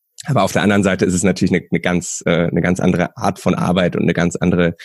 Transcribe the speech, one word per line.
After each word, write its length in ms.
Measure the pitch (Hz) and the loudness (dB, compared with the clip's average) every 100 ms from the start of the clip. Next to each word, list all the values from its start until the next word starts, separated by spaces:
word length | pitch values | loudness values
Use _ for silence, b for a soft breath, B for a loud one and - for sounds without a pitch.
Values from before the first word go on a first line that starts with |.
| _ - | _ -12
Aber 180 | - 123 | -2 0
auf 100 | 95 | 0
der 100 | 92 | 0
anderen 200 | 95 101 | 2 2
Seite 220 | 95 92 | 2 0
ist 100 | 98 | 0
es 80 | 90 | 2
natürlich 300 | 95 90 92 | 0 0 0
eine, 120 | 90 - | 0 -2
eine 100 | 85 | -2
ganz, 420 | 90 90 - - - | 0 -2 -4 -4 0
äh, 220 | 85 85 | 0 0
eine 140 | 87 | 0
ganz 180 | 90 90 | 0 0
andere 360 | 90 90 87 - | 0 0 -2 -2
Art 220 | 101 95 | -4 -2
von 160 | - | -2
Arbeit 420 | - 85 90 90 - | 0 0 0 0 0
und 60 | |
eine 120 | 82 | 0
ganz 200 | 85 87 - | 0 -2 0
andere 380 | 90 87 87 - | 0 2 0 -2